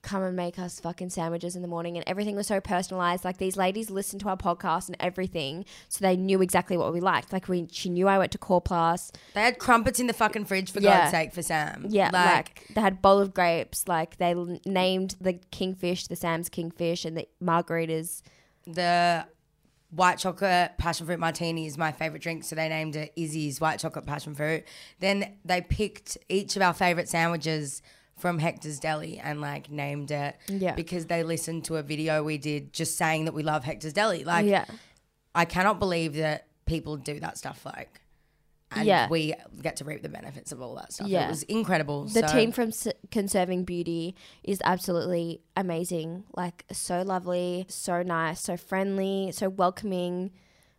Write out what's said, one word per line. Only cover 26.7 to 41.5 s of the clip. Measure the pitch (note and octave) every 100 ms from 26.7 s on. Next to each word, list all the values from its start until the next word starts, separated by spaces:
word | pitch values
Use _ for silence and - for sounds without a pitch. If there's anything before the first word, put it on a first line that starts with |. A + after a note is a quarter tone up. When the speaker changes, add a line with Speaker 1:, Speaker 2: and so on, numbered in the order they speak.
Speaker 2:
favorite | E3 F3+ E3+ -
sandwiches | E3+ E3 E3+ D3+ D#3 C#3+ - _ - _ -
from | F3+ E3+
Hector's | E3 D#3+ D#3 C#3+
Deli | D#3+ D#3 D#3+ E3
and, | D3+ D3
like, | D3 C#3+ C#3
named | D3 C#3+ D3 C#3+
it | D3 C#3+ - -
Speaker 1:
Yeah. | G3 F3+
Speaker 2:
because | E3+ E3+ F3+ E3
they | E3+
listened | E3 E3 E3 E3 -
to | D#3+
a |
video | C#3+ D3+ D#3+ D#3
we | D3+ D3+
did | D3 D3 C#3+
just | - D#3+ -
saying | E3 D#3+ D#3
that |
we | D#3
love | D3+ D3+ C3
Hector's | G#2+ D#3
Deli. | D3+ G#3+ F3
Like, | - E3+ G#3
Speaker 1:
Yeah. | F#3+ - A3+ - _ _ _ _
Speaker 2:
I | F3 E3+
cannot | F3 G3 G#3
believe | G3 E3+ D#3+ D3
that | D#3 D3+ _ _ -
people | D#3+ D3+ D3+
do | C3 D3
that | D#3+ -
stuff, | C#3 - -
like, | - - - _ _ _ _ _ _ _
and | G#3+ G#3+
Speaker 1:
Yeah. | F3 A2
Speaker 2:
we | E3 D#3 - - -
get | D#3+ -
to |
reap | C#3+ D3
the | D#3
benefits | - - C#3 -
of | B2
all | B2 B2
that | -
stuff. | - G3+
Speaker 1:
Yeah. | F#3 -
Speaker 2:
It |
was | D#3
incredible. | D3